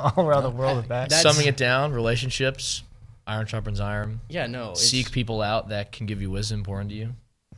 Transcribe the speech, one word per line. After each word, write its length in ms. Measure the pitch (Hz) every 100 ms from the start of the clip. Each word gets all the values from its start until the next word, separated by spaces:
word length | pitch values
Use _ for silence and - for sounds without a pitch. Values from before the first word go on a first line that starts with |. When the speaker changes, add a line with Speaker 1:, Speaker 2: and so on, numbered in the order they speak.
| 143 -
Speaker 1:
go 60 |
all 80 | 165
around 140 | 143
the 80 | 131
world 220 | 120 131
Speaker 2:
Uh, 80 | 131
Speaker 1:
with 60 | 117
that? 200 | 120 131
Speaker 2:
that's 140 | 156
Speaker 3:
Summing 240 | 165 151 147
it 100 | 131
down, 360 | 123 131 147
relationships, 920 | 123 113 117 123 - 135 131 - - - - - - -
iron 220 | 107 107
sharpens 320 | 113 107 101
iron. 400 | 101 104 104 110 -
Speaker 2:
Yeah, 160 | 165 120
no, 300 | 123 110 87
Speaker 3:
Seek 320 | - 127 123
Speaker 2:
it's 20 |
Speaker 3:
people 320 | 139 117 110
out 280 | 104 110 101
that 220 | 104 101
can 140 | - 104
give 160 | 101
you 80 | 98
wisdom, 340 | 95 104 110
pour 160 | 98 98
into 140 | 104
you. 220 | 104 113 120 _ _ _